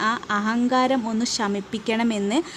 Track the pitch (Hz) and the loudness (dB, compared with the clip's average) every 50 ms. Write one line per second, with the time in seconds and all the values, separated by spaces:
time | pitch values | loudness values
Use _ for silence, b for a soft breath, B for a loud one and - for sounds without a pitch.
0 | 208 220 240 247 - - 214 202 208 220 226 240 240 247 254 254 254 254 269 254 | 0 0 0 -2 -2 -2 -2 0 0 0 2 2 2 2 4 4 4 4 2 0
1 | 214 226 226 220 233 240 - - 220 202 202 202 196 - - 214 214 - 220 220 | 0 0 0 0 0 0 0 -2 0 0 0 -2 -4 -6 -8 -6 -2 -2 0 2
2 | 233 233 220 202 202 202 220 302 349 B B | 2 0 0 0 0 0 0 0 -2 B B